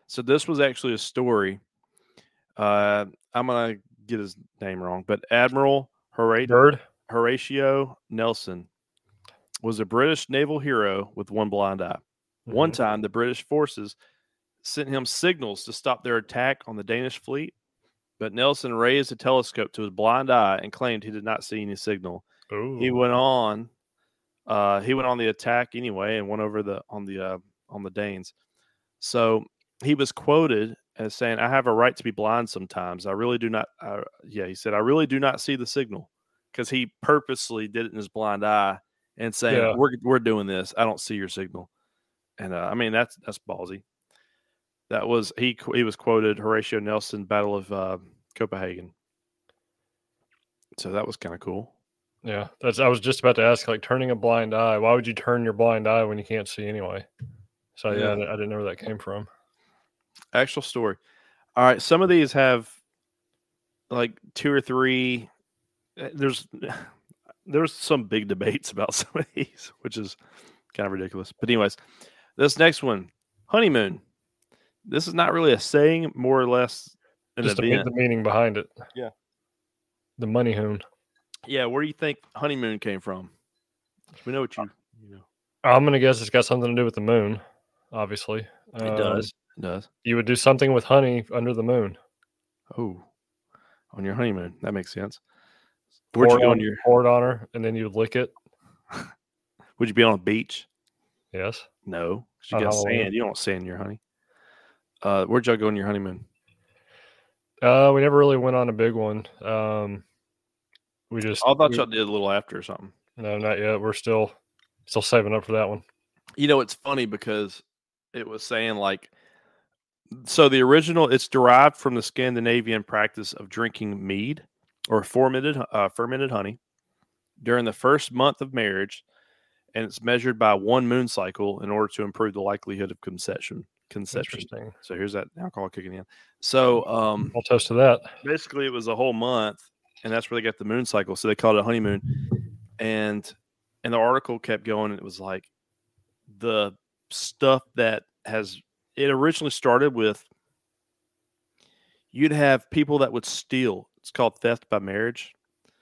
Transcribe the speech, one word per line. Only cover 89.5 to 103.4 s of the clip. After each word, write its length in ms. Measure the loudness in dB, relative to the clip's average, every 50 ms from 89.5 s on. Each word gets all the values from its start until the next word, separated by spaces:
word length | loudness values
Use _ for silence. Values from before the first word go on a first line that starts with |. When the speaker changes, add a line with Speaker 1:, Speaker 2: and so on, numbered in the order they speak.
| _
Speaker 1:
It 40 | -12
does. 280 | -10 -8 -8 -8 -10 _ _ _ -4
Speaker 2:
you 120 | 0 0
would 100 | 0 2
do 100 | 2 2
something 380 | 4 6 6 6 6 6 4 4
with 100 | 4 4
honey 420 | 6 6 6 6 4 2 -2 -2 -4 -4
under 200 | -2 -2 -2 -2
the 100 | -2 0
moon. 340 | 0 2 2 0 -2 -4 -10 _ _ _ _ _ _ _ _ _ _ _ _ _ -14 -10
Speaker 1:
Oh, 240 | -8 -8 -8 -8 -12 -18 _ _ _ _ _ _ _ _ _ _ _ _ _ _ _ _ _ -14
on 100 | -10 -8
your 120 | -6 -4
honeymoon. 400 | -2 -2 -2 -2 -4 -8 -10 -12 _
That 120 | -8 -8 -6
makes 180 | -6 -8 -10 -10
sense. 260 | -10 -10 -12 -12 -16 _ _ _ _ _ _ _ _ _ _ _ _ _ _ _ _ _ _ 4
Where'd 160 | 8 8 10
Speaker 2:
Pour 60 | 10 10
Speaker 1:
you 20 |
go 60 | 8
Speaker 2:
it 40 | 6
Speaker 1:
on 60 | 6
Speaker 2:
on, 20 | 6
Speaker 1:
your 140 | 2 -2 -4 0 4
Speaker 2:
pour 220 | 6 6 8 6
it 20 | 6
on 120 | 4 4
her, 260 | 4 0 -2 -4 -8 -12 -8
and 100 | -6 -4
then 120 | -4 -4
you 80 | -4 -6
would 100 | -4 -2
lick 200 | -2 -2 0 0
it. 160 | -2 -2 -4 -6 _ _ _ _ _ _ _ _ _ _ -16
Speaker 1:
<laughs> 920 | -14 -14 -14 -16 -20 _ _ _ _ _ _ _ _ _ _ _ _ -4
Would 100 | -4 0
you 40 | 4
be 100 | 4 6
on 100 | 6 4
a 20 |
beach? 500 | 2 0 0 -2 -2 -2 -6 -12 -16 -16 _ _ _ _ _ _ _ _ _ _ _ _ _ -10
Speaker 2:
Yes. 300 | -8 -8 -8 -8 -10 -16 _ _ _ -14
Speaker 1:
No, 420 | -10 -8 -6 -4 -4 -6 -6 -10 _ _ _
'cause 100 | -10 -6
you 60 | -2
Speaker 2:
On 60 | -2 0
Speaker 1:
got 100 | 0 0
Speaker 2:
Halloween. 280 | 0 -2 0 0 0 -2
Speaker 1:
sand. 100 | -2 -2
You 80 | -4
don't 160 | -4 -4 -6
sand 240 | -6